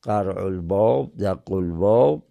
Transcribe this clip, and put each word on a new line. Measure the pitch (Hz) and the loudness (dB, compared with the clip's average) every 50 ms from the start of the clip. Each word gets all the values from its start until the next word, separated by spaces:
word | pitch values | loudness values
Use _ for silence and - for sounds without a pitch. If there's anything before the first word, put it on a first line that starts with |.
قرع | _ - 104 104 98 95 95 92 95 | _ -2 -2 -2 -2 -2 -4 -4 -4
الباب، | 95 95 90 85 82 98 98 107 113 123 135 139 - _ | -4 -4 -6 -4 -2 0 2 4 4 2 2 -2 -6 _
دق | - 101 98 92 - _ - | -6 -4 -4 -4 -4 _ -4
الباب. | 95 95 90 87 85 80 92 101 107 117 131 143 151 151 - _ | -4 -2 -2 -2 -2 0 2 4 4 4 4 4 2 -2 -8 _